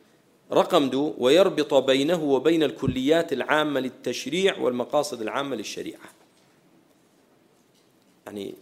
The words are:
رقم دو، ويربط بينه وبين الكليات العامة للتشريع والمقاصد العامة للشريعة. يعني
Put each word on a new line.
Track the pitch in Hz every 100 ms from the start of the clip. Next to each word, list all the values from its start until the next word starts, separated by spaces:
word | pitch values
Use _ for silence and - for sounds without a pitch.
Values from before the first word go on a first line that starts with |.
| _ _ _ _ -
رقم | 139 190 175 139
دو، | 131 151 -
ويربط | 123 160 190 151 147
بينه | 139 131 135 143 175
وبين | 151 170 156 165
الكليات | 143 - 131 127 131 165 165
العامة | 123 120 151 151 135
للتشريع | 127 - 123 123 131 170 190 -
والمقاصد | 127 123 117 151 143 127
العامة | 107 120 139 120
للشريعة. | 98 - 87 - - _ _ _ _ _ _ _ _ _ _ _ _ _ _ _ _ _ _ _ _ _ -
يعني | 101 98 -